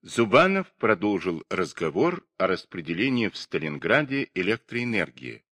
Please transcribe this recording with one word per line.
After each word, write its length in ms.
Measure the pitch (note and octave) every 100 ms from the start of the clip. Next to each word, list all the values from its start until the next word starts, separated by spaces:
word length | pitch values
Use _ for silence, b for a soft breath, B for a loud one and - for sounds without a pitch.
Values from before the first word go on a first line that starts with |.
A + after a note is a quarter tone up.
| -
Зубанов 640 | - A2+ B2+ F#3 G3 -
продолжил 680 | _ A2+ G2 G#2 G2 F2+ E2 -
разговор 760 | F#2 F2 - E2 D#2 D#3+ F3 _ -
о 100 | F#2
распределении 840 | F2+ - F#2+ D#2 E2+ C3 B2 G#2
в 100 | -
Сталинграде 880 | - E2 D#2 D2 E2+ C3 C#3+ C#3 -
электроэнергии 1080 | F2+ F#2 A2+ _ A#2+ B2 A2 D#2+ - B1+ A1 _